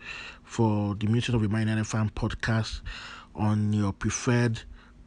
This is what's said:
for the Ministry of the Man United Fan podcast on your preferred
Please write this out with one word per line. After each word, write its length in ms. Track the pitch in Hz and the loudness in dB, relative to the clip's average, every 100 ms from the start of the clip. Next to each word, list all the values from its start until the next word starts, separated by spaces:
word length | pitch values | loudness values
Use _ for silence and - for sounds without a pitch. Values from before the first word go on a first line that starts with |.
| - - - - | -14 -14 -14 -18
for 500 | - - 110 104 104 | -6 2 4 4 0
the 140 | 101 107 | 0 2
Ministry 260 | 117 117 | 2 2
of 80 | 120 | 2
the 60 | 107 | 2
Man 140 | 110 | 2
United 220 | 110 110 | 2 0
Fan 260 | 110 113 107 | 0 0 0
podcast 720 | - 110 - - 113 110 - - - - - - | 0 -4 -2 0 0 0 -6 -8 -10 -12 -16 -14
on 380 | - 107 107 104 | -2 2 2 2
your 200 | 104 101 | 2 0
preferred 720 | 95 117 - - 120 120 113 - - - - | 0 -2 -2 2 4 2 0 -8 -18 -20 -20